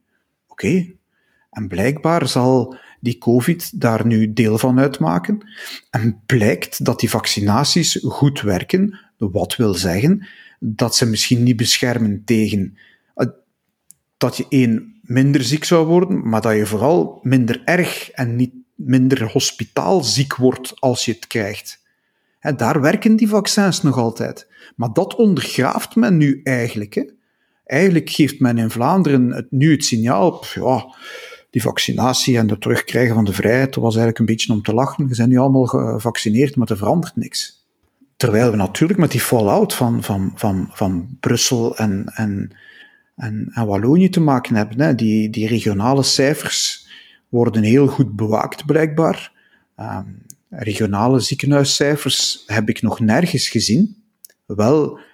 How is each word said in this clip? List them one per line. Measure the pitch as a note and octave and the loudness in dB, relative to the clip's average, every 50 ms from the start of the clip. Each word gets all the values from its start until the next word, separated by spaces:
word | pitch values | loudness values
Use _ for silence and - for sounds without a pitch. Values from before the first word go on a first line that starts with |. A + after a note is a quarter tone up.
| _ _ _ _ _ _ _ _ _ | _ _ _ _ _ _ _ _ _
Oké. | _ _ - - F#2+ D#3+ F#3 F3 - - _ _ _ _ _ _ _ _ _ _ _ | _ _ -6 -2 0 0 0 0 -4 -8 _ _ _ _ _ _ _ _ _ _ _
En | - A2+ G#2+ F#2 | -12 -10 -10 -6
blijkbaar | F2+ E2+ G2 B2 D3 D3+ - D#3+ E3 E3+ C#3 B2 | -4 -2 0 0 0 0 0 0 0 0 0 0
zal | - C3 B2 B2+ C3 B2+ A#2 - - - - - - _ | 0 2 4 4 4 4 2 0 -6 -14 -20 -20 -18 _
die | - A#2+ A2+ - | -6 -6 -6 -2
covid | - A#2 A#2 B2+ A#2+ - E3+ E3+ - - - G3+ | 0 2 2 2 2 2 0 -2 -4 -10 -6 -2
daar | - B2 A2+ G#2+ G#2+ | 0 0 0 2 2
nu | A#2+ A#2 A2 A2 G#2+ G#2+ | 2 2 2 2 0 0
deel | G#2+ A#2 G#2+ G#2+ A2+ | 0 2 2 2 2
van | - C3 B2 B2+ | 2 2 2 2
uitmaken. | C3+ D3 C#3 - D#3+ D#3+ E3 F3+ F3 - G#3 G#3+ - - - - - - - - - _ | 2 0 0 -2 -2 0 0 -2 -2 -2 -4 -4 -6 -10 -20 -18 -18 -16 -16 -18 -10 _
En | - A#2 A2 A#2 G#2 - _ | -4 -2 0 0 -2 -2 _
blijkt | - - B2 G2+ G#2+ D#3 F3+ - - - - - | -2 0 2 2 2 0 0 -4 -8 -10 -4 -2
dat | - A#2+ - | -2 -2 0
die | - G#2+ | -2 -2
vaccinaties | - A2+ - - - - G2+ G2+ G#2 A#2+ C#3+ - - F3 D#3 - - - - | -2 -2 -2 -4 -4 -2 0 2 2 2 2 2 0 0 0 0 -2 -2 -4
goed | - - - - C#3+ C#3 - | -6 -2 0 2 0 2 0
werken, | - G#2 G#2 F2 - - - F#3+ F#3+ G#3 G3 - - _ _ _ | -2 -2 -2 -2 -2 -2 0 0 0 -2 -4 -8 -18 _ _ _
wat | A2+ G2 F2 G2 E2+ F#2 - | -6 -4 -2 -2 -4 -4 -2
wil | - A#2+ G#2+ F#2+ | 0 0 0 0
zeggen | E2+ F2+ F#2 E2+ G2 A2+ D#3 F#3+ G#3+ F#3+ - - - - - _ _ | 0 -2 -2 0 0 2 2 0 0 -2 -8 -20 -20 -20 -20 _ _
dat | - A#2 G#2+ - C3 A#2 - | -8 -8 -4 -2 -2 -2 0
ze | - C3 | 0 0
misschien | A#2 A2 G#2 - - B2 A#2+ A#2 | 0 0 -2 -2 0 0 2 2
niet | B2 B2 | 2 2
beschermen | A2 A#2+ G#2+ - - - B2 A#2+ A#2 A2+ G#2+ G2+ G2+ - | 2 0 -2 0 0 0 -2 0 0 0 -2 -2 -2 -2
tegen, | - A#2 A2 G#2+ G#2 G2+ G2+ F#2+ F#2 - _ _ _ _ _ _ _ _ | 0 2 2 2 2 0 -2 -4 -4 -8 _ _ _ _ _ _ _ _
eh, | - C3 A#2+ - _ _ _ _ _ _ _ _ _ _ - _ _ _ _ _ | -4 -4 -4 -4 _ _ _ _ _ _ _ _ _ _ -20 _ _ _ _ _
dat | _ - B2 - | _ -2 -2 -2
je | - C3 - | -4 -6 0
één, | - C3+ B2+ A#2 A2+ - - - - _ _ | 2 2 4 4 2 0 -4 -8 -16 _ _
minder | - A#2+ B2+ C3+ C#3+ C#3 D3 B2+ | -2 0 2 4 4 4 2 2
ziek | A2+ C3+ D3+ - | 0 -2 -2 0
zou | - F3 E3 D#3+ | 2 2 2 4
worden, | D#3 E3+ F3+ F3+ F3+ G2 - - A2+ | 4 4 4 4 2 0 -2 -2 0
maar | A2+ A2 | 0 0
dat | G#2+ A#2 A2 | 2 2 2
je | G#2+ G#2+ | 2 0
vooral | G2+ G#2 G#2 G#2+ C#3 E3+ F3+ E3 - - - - | 0 -2 0 2 2 2 2 0 -2 -4 -6 -2
minder | B2+ B2+ C3 B2 A2 A#2 - - | 2 2 2 2 2 -2 -2 -2
erg | - E3 F3+ F3 - - - - - | 0 0 0 0 -2 -4 -8 -12 -12
en | - - C3 A#2+ A#2 | -8 -6 -4 -2 -2
niet | A#2+ B2+ B2 - - - _ _ | 0 -2 -2 -4 -8 -20 _ _
minder | - D#3 C3 B2+ C3 B2+ C3 C3+ A2+ A2+ A2+ - | -8 -2 2 2 4 4 4 2 0 0 -2 0
hospitaalziek | - - - - - A2+ - _ - - - F#3+ F#3 C#3+ A2+ G#2+ C3 C#3 C#3 - | 0 -2 -2 -4 -8 -10 -8 _ -2 0 0 0 0 0 0 0 -2 -2 -2 -2
wordt | - B2 B2+ B2 - B2+ - - - | 2 2 2 2 0 -4 -14 -8 -4
als | - C3+ B2 - - | -2 -2 -2 -2 -2
je | - A2 | -4 -6
het | - - | -6 -8
krijgt. | - - A#2 G#2+ G2 G#2 - - - - - _ _ _ _ _ _ _ _ _ _ _ _ | -8 -6 -6 -4 -6 -8 -10 -14 -18 -20 -20 _ _ _ _ _ _ _ _ _ _ _ _
Hè, | - D3 D3 | -6 -6 -4
daar | A2+ A#2+ A#2 D#3 D#3 | -2 0 0 0 2
werken | C3 - - G#3 - A3 A3 | 2 2 2 2 2 2 2
die | A3 A#3 G#3+ | 4 2 2
vaccins | G#3 G#3+ G#3 - - - G3+ G3 E3 - - | 0 0 0 0 0 2 2 2 0 0 0
nog | D3 C3 B2+ | 0 0 0
altijd. | A#2 A#2 A2 - A#2 A#2 - - - _ _ _ - - _ | 0 -2 -2 -4 -6 -8 -8 -12 -18 _ _ _ -20 -16 _
Maar | - A#2 A#2 G#2+ | -6 -6 -2 -2
dat | - F#3 - - | -2 -2 0 0
ondergraaft | - A#3 G#3+ F#3 C3+ - - - - B2+ C3+ - - - - - | 2 2 4 2 2 -2 -4 -2 -2 0 0 -2 -4 -6 -4 0
men | A3+ A#3 A#3+ F#3+ | 0 2 2 4
nu | D#3+ D3+ C#3+ C3+ D3 - | 4 4 2 2 0 -2
eigenlijk, | C#3+ C3 B2 A#2 A2+ - A2 G#2 G2+ - | -2 -2 -2 -2 -4 -4 -6 -8 -6 -4
hè. | - C4+ - - _ _ _ _ _ _ _ _ _ _ | -6 -6 -6 -8 _ _ _ _ _ _ _ _ _ _
Eigenlijk | - - C#3+ F3+ G3 F3 D#3+ C3+ - | -4 0 2 2 4 4 2 0 0
geeft | - - D#3 C3 - - | 0 2 2 2 2 0
men | C#3 B2 A#2+ A#2 | 0 0 2 0
in | A2+ A2+ | 0 -2
Vlaanderen | G#2+ A2+ A#2+ C3+ F3 G3 F3+ D3+ C#3 C3 B2 A#2+ | -2 0 0 2 2 2 4 4 4 2 2 2
het, | C3 B2 A#2 - | 0 -4 -6 -4
nu | - C3 C#3 D#3+ | 0 2 2 4
het | D#3 B2+ - | 2 2 0
signaal, | - - A2+ A2 A#2 C#3+ F#3+ G3 E3+ - - | 0 -2 0 0 0 2 2 2 2 0 -2
pff, | - - - | -8 -12 -8
ja, | - F2 A#2 C3 A#2 - - - - - - - - - - - - _ _ - | -4 0 0 0 0 -2 -6 -14 -20 -20 -18 -18 -18 -18 -20 -20 -20 _ _ -4
die | B2 - | -2 -2
vaccinatie | A#2 - - - - - - G2+ B2+ B2+ - - - B2+ A#2 | -2 -2 -2 -4 -4 -2 -2 0 0 0 0 0 0 2 2
en | A2+ G#2 | 2 0
het | G#2 G2+ | 0 -2
terugkrijgen | - A#2+ A#2+ A#2+ - - - A#2 B2 B2 A#2 | -2 -2 -2 -2 -2 -2 0 0 0 2 2
van | A2 A2 | 2 2
de | G2 F#2 | 0 0
vrijheid, | F#2+ - G#2 A#2 B2+ C3+ C3+ C3+ | 0 2 2 2 2 2 0 -2
dat | - A#2+ | -2 0
was | A#2 A2 | 0 2
eigenlijk | A2+ A#2 A#2 A2+ - | 2 2 0 0 0
een | A#2 G#2 A2+ | 0 0 0
beetje | A2 - - B2 | 0 -2 -2 -2
om | G#2+ G#2 | -2 -2
te | - G#2+ | 0 0
lachen. | A2+ C3+ C#3 - - D3+ C3+ | 0 0 0 -2 -2 -4 -2
We | B2 | 0
zijn | A2 A#2 A#2+ | 0 2 4
nu | B2+ B2+ | 4 4
allemaal | B2+ C#3 C3+ C3+ B2+ | 4 4 4 2 2
gevaccineerd, | A#2 - C3 C3 A#2 A2 A2 G#2+ A#2 A2+ - - A2+ G#2 A2+ C#3+ C3+ C#3 | 2 0 -2 -2 -2 -4 -4 -4 -4 -4 -2 -2 0 2 2 2 0 0
maar | B2+ A#2 A2+ | -2 -2 -2
er | A2 | -2
verandert | G2 G2+ G#2 C#3+ F3 E3 - - | -2 -2 0 0 0 -2 -4 -6
niks. | - - - - - - - - _ _ _ _ _ _ _ _ _ _ _ _ | -8 -8 -6 -8 -10 -10 -10 -14 _ _ _ _ _ _ _ _ _ _ _ _
Terwijl | - - A#2+ G#2 G#2+ A#2+ B2 | -2 0 2 2 4 4 4
we | G#2+ | 2
natuurlijk | G#2+ G2 F#2 - - D3+ E3 G3+ G3 | 2 0 -2 0 0 0 2 4 2
met | E3+ B2+ | 2 2
die | - B2 | 2 -2
fallout | - - - A#2+ G#2+ G2 G#2+ F#3+ A3 - - | -2 0 2 2 4 4 4 2 2 0 0
van, | - B2+ A#2+ A#2 A#2 A2 | 0 0 0 0 -2 -2
van, | - G#2+ G2 F#2+ F#2 - | -2 -2 -2 -2 -4 -4
van, | - - G#2+ G2 F#2 - - - | -4 -2 -2 -2 -2 -4 -6 -4
van | - A2 F#2+ F#2 F2 F2 A#2 C3 - | -4 -2 -2 -2 -2 -6 -8 -10 -6
Brussel | - B2 A#2+ A#2 - - C3+ A#2 A#2 A#2 - | -2 0 0 0 0 0 0 0 0 -2 -2
en, | - A2 G#2+ G2 G2 G#2 - - | -2 -2 -2 -2 -2 -6 -8 -6
en, | - A2+ G#2 G2+ G2+ G#2 G2+ - - - - - - - - _ _ _ _ _ | -6 -4 -4 -4 -4 -6 -8 -12 -18 -20 -20 -20 -20 -20 -20 _ _ _ _ _
en, | - - A2+ G#2+ G#2+ G#2 - - | -12 -10 -8 -6 -8 -8 -6 -4
en | A#2 A#2 | -4 -2
Wallonië | G#2 G2+ G2 G2+ A#2+ D3 F3+ F#3+ F#3 | -2 0 0 2 2 4 4 4 4
te | F#3 E3+ | 2 2
maken | E3 D3+ C#3 B2 - - A#2+ | 2 2 2 0 0 0 0
hebben, | G#2+ G#2 G#2+ A2 A#2+ | 0 0 -2 -2 0
hè. | D3 D#3+ C#3+ | 0 0 0
Die, | A2 A2+ A2 G#2+ G#2+ G#2+ G#2+ | 0 0 0 2 0 0 -2
die | G#2+ G#2+ G#2+ | -2 -4 -2
regionale | A2 A#2+ A2+ G#2 A2 G#2 F#2+ G#2 B2 C3+ C#3 C3 | -2 -2 -2 -2 -2 -2 0 0 2 2 2 2
cijfers | - - - C3+ C3+ D#3 - - - - - - - - - - - - - - - _ _ _ _ | 0 0 2 2 2 0 -2 -4 -6 -6 -4 -4 -6 -6 -10 -14 -20 -20 -20 -20 -20 _ _ _ _
worden | - A#2+ A#2+ A2+ G#2+ A2+ G#2+ | 0 0 0 2 2 2 2
heel | G#2+ A2+ C#3 C#3+ | 4 4 4 4
goed | C3 C#3 - C#3 G#2 G#2 | 4 2 0 0 0 -2
bewaakt, | G2+ A2 G#2+ G#2+ G#2+ - - - - - | -4 -2 0 0 0 -2 -2 -6 -6 -4
blijkbaar. | D3 D3 D#3 D#3 D#3+ D3+ D#3+ D#3+ E3 F3+ - - - _ _ _ _ _ _ _ _ _ | -2 0 0 0 0 0 0 0 0 -2 -4 -8 -16 _ _ _ _ _ _ _ _ _
Ehm, | - G#2 A2 G#2 G2+ G2 G2+ F#2+ G#2+ - - - _ _ _ | -16 -12 -10 -10 -10 -10 -12 -16 -20 -20 -20 -20 _ _ _
regionale | - D#3+ B2 G#2+ G2+ - A2+ G#2 G2 G2+ G#2+ B2 C3+ C3 | -14 -10 -8 -6 -4 -2 -2 -2 0 0 2 2 2 2
ziekenhuiscijfers | A2 - B2+ - - C3+ C#3+ C#3+ C#3 C3+ - - D3 C#3+ D3 D3 - C3+ - - - - - - - | 0 -2 -4 -2 0 2 2 2 2 2 0 0 0 0 0 0 -2 -4 -2 -2 -2 -4 -4 -8 -8
heb | - G#2+ A2 G#2+ G#2+ | -4 -4 -2 0 -2
ik | A2 - - | -2 -2 -2
nog | A2 - - | -4 -2 0
nergens | A#2 G#2+ A2 C3+ F3 F3 - C3 - - | 0 2 2 2 2 0 0 -2 -4 -2
gezien. | - A#2 G2 - G#2+ D3+ G3+ G#3+ - - _ _ _ _ - - _ _ _ | -2 -2 0 2 2 2 2 0 -2 -8 _ _ _ _ -20 -20 _ _ _
Wel | - G#2+ G2 G#2 A#2 D3 D#3 D3 C#3 - - - - | -8 -6 -2 0 2 2 2 2 -2 -4 -10 -18 -20